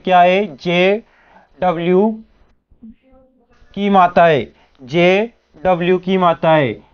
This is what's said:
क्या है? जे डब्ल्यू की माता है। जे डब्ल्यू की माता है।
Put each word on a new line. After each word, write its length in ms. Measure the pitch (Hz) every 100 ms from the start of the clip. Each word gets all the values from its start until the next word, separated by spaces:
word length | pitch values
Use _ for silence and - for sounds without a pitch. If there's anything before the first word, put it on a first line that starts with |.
क्या 180 | 185 180
है? 340 | 180 185 208 131
जे 460 | 175 175 185 214 - _ _ _ _ _
डब्ल्यू 500 | 180 165 170 185 214 220 220 _ _ _ _ _ 220 - 262 262 _ _ _ _ _ 196
की 120 | 202
माता 360 | 196 175 175 170
है। 160 | 143 104 _ _ _
जे 480 | 123 165 175 190 233 - _ 156
डब्ल्यू 340 | 180 175 175 185
की 200 | 180 190
माता 340 | 175 165 165
है। 220 | 156 127 101 _